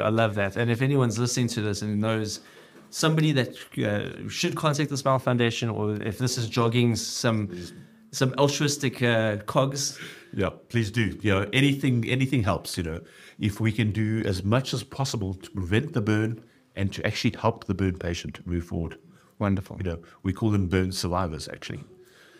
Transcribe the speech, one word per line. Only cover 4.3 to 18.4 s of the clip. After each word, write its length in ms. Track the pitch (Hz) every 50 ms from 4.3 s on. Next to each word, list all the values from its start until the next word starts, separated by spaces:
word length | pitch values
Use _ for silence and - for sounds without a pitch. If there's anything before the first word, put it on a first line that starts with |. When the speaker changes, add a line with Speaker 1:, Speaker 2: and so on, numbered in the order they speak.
| 101 - - - 135
Speaker 2:
contact 340 | 139 - 156 143 143 151 143
the 60 | 143 131
Smile 220 | - 139 131 131
Foundation, 500 | - 135 123 120 120 117 113 - 120 113
or 240 | 104 101 104 107 107 104 104
if 160 | 110 98 -
this 180 | 131 123 -
is 120 | 127 117 110
jogging 480 | - 127 113 117 113 123 120 120 113
some, 500 | 107 - - - - - 120 113 110 107
Speaker 1:
Please. 260 | 95 87 90 87 85 - - - - - - - -
Speaker 2:
some 240 | - - 135 127 127
altruistic, 640 | 131 143 139 139 - 156 143 139 - - 127 113 -
uh, 360 | 123 120 117 113 110 110 104 101 101
cogs. 520 | - - 147 131 135 131 139 135 - - - - - - - - - -
Speaker 1:
Yeah, 160 | 104 95 85 - - - -
please 220 | - 120 113 98
do. 260 | - 120 113 92 - - -
You 80 | 107 98
know, 120 | 95 101 101 -
anything, 520 | 131 139 143 139 139 - 135 123 117 110 -
anything 340 | 127 127 135 135 - 131 101
helps, 340 | 98 90 - - - -
you 60 | - 85
know. 180 | 82 80 82 - - - - - - - -
If 220 | - 104 101 -
we 100 | 110 110 104
can 200 | 113 117 110 95
do 300 | 110 110 107 110 113 -
as 160 | - 98 92 92
much 300 | 101 110 131 135 - -
as 80 | 123 -
possible 500 | - - - 135 135 - 120 95 95 98
to 160 | 92 - - -
prevent 400 | 101 92 85 98 113 147 156 -
the 60 | 131 107
burn 380 | 104 107 107 110 113 117 - - - _ _ _ _ _
and 160 | 98 98 98 -
to 140 | - -
actually 280 | 107 110 - - 120 - -
help 260 | - 110 - - -
the 100 | - 98
burn 220 | 90 95 95 90 -
patient 480 | - 85 87 - - 78 - -